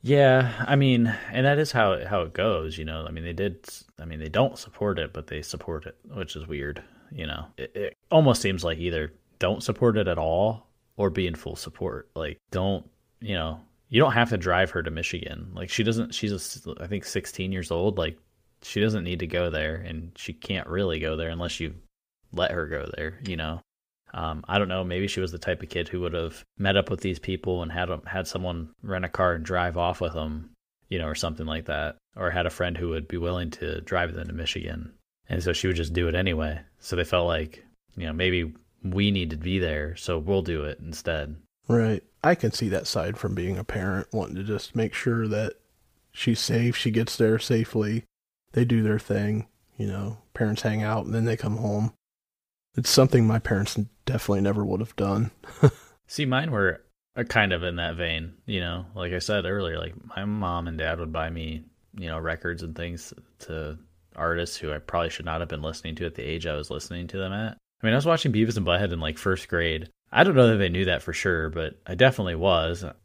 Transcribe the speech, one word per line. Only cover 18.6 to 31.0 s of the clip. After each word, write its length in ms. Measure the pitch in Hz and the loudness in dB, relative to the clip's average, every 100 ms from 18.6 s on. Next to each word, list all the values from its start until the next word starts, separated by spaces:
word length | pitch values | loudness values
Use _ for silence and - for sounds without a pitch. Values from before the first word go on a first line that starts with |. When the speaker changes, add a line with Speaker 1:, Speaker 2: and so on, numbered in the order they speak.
Speaker 1:
she 180 | - 101 | -6 0
doesn't 240 | 110 107 | 2 0
need 140 | 87 87 | -2 -4
to 80 | 82 | -2
go 240 | 87 87 | 0 0
there, 260 | 78 78 80 | 0 -2 -4
and 360 | 87 80 85 | -8 -10 -10
she 180 | - - | -12 -12
can't 360 | 87 - 98 - | -12 -6 -6 -4
really 320 | 90 98 80 | -2 0 0
go 160 | 80 78 | -2 -2
there 140 | 82 | -4
unless 280 | 82 87 - | -4 -6 -4
you 160 | 78 76 - _ _ _ _ | -6 -8 -20 _ _ _ _
let 200 | - 90 | -2 0
her 140 | 87 76 | 0 -2
go 200 | 76 - - | -4 -6 -6
there, 220 | 78 90 98 | -6 -6 -6
you 100 | 85 | -4
know? 240 | 78 82 _ _ _ _ _ | -4 -6 _ _ _ _ _
Um, 280 | 87 82 78 - | -6 -6 -6 -2
I 100 | 98 | 0
don't 100 | 98 | 0
know, 160 | 92 | -2
maybe 220 | 90 90 98 | -2 -2 -2
she 140 | - | -2
was 120 | 92 | -4
the 60 | 85 | -4
type 240 | - 87 | -4 -4
of 60 | 87 | -4
kid 180 | 87 85 | -4 -4
who 140 | 90 | -2
would 140 | 87 | -2
have 280 | 85 82 - - - | -2 -4 -8 -20 -2
met 220 | 98 98 | 2 4
up 120 | 95 | 2
with 100 | 95 | -2
these 180 | 95 87 | -2 -4
people 440 | - 92 - 90 | -4 -4 0 -2
and 80 | 82 | -2
had, 200 | 82 90 80 - | -2 -2 -4 -4
had 200 | 92 90 | -6 -4
someone 440 | 92 90 85 80 _ | -4 -4 -4 -8 _
rent 220 | 104 95 | -6 -4
a 40 | 90 | -4
car 240 | - 92 | 2 2
and 100 | 82 | 2
drive 320 | 80 90 87 85 | 0 0 0 0
off 240 | 87 87 | 0 0
with 140 | 87 | -4
them, 340 | 82 78 78 80 _ _ _ _ | -2 -4 -6 -10 _ _ _ _
you 100 | |
know, 80 | 92 | -4